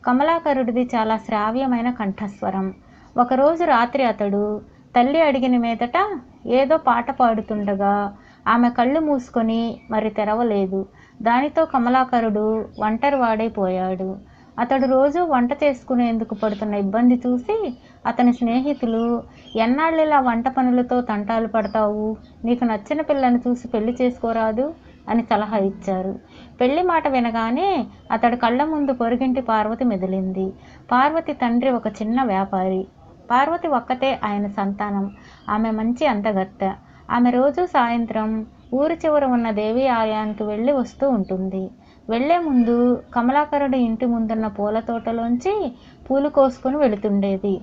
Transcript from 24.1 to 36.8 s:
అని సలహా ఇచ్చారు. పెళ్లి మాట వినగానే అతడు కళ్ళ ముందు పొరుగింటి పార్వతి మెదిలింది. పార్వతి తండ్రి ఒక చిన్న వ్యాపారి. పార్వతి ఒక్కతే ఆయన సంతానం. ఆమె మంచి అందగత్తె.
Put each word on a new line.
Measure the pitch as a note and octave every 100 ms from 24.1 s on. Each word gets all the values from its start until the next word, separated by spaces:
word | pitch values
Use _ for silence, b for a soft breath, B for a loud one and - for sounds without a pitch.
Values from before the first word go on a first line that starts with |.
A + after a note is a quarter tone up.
| B3 A#3 A3+ A3 A3 C#4+ E4 B B -
అని | A3+
సలహా | A#3 G#3 G#3+ G#3+
ఇచ్చారు. | G3 F#3+ - F#3 F#3+ G3 - B B -
పెళ్లి | B3 D4+
మాట | F#4 E4 D#4
వినగానే | C4 A#3 A3+ A3+ B3+ G4 F4 G3+ B -
అతడు | A3 A#3+ A#3+
కళ్ళ | A#3 B3
ముందు | D4+ D#4 C#4
పొరుగింటి | B3 A#3 B3 C4 B3+
పార్వతి | B3 A3 G#3+ A3+
మెదిలింది. | B3 G3 F#3 F#3+ F#3+ F#3 F#3+ - B B -
పార్వతి | A#3+ C#4 D#4+ D#4+
తండ్రి | C#4 A#3+ A#3+ C4+
ఒక | A#3+ A3+
చిన్న | G#3 G#3+ A#3+
వ్యాపారి. | B3+ F#3+ G3 F#3+ F#3 F#3 - - - - -
పార్వతి | A#3+ C#4+ E4+ E4+
ఒక్కతే | C#4 - B3+ C4+ -
ఆయన | G#3+ G3+ G3+
సంతానం. | G3+ G3 G3+ G#3 G3+ G3 G3+ B B -
ఆమె | G#3+ A3+
మంచి | A3 A3 A#3+ G#3
అందగత్తె. | G3+ G#3+ G3 F#3+ - G3 G3+